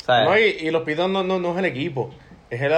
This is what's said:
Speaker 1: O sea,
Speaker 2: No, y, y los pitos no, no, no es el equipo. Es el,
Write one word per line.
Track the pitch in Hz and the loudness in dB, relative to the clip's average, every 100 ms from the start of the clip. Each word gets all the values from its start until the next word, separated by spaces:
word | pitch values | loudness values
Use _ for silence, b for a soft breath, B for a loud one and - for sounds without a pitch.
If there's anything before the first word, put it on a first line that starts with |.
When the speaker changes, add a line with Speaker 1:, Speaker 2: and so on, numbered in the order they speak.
Speaker 1:
O | |
sea, | - 123 | 2 4
Speaker 2:
No, | 110 208 | 4 4
y, | |
y | 220 156 160 | 2 0 -2
los | 160 | -2
pitos | 156 156 185 | -2 -2 0
no, | 190 | 0
no, | 185 190 | 0 -2
no | 175 | -2
es | 175 | -2
el | |
equipo. | 185 131 165 135 110 - B - _ | -2 -4 -6 -6 -8 -10 B -20 _
Es | 120 | -4
el, | 139 | 2